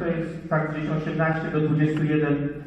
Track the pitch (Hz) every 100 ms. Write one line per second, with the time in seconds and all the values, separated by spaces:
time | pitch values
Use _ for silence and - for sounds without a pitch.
0 | 170 165 - - - 156 151 151 151 156
1 | 160 156 160 160 - 156 151 151 151 156
2 | 151 151 143 143 143 -